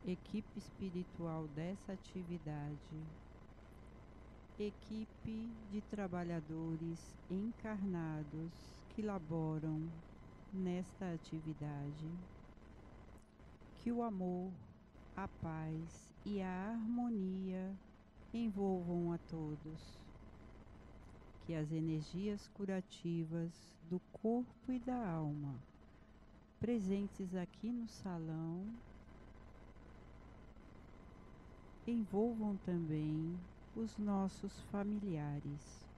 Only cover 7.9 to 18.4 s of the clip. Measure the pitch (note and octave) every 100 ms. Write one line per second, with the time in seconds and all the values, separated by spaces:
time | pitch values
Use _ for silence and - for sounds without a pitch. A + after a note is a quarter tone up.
7.9 | F3 D#3+ D#3 D3+ D#3 E3 - - - -
8.9 | - G#3+ G3 D#3 E3 D#3+ D#3 D#3 D#3 E3
9.9 | E3 - - - - - F#3+ F#3 F3+ F#3
10.9 | - F#3 E3 - D#3+ D#3 D3 D3 C#3+ C#3+
11.9 | D3+ D#3+ F3 F3+ - - - - - -
12.9 | - - - - - - - - - A#3
13.9 | A#3+ A#3 F#3+ F3+ F3+ F#3 F3+ - - -
14.9 | - - - G3 - E3 D#3+ D#3+ D#3+ E3
15.9 | - - - G#3 G3+ F#3 F#3 G3 A#3 A3
16.9 | A#3+ A#3+ A3 F#3 F#3+ F#3+ F#3 F#3 G3 -
17.9 | - - - - A3+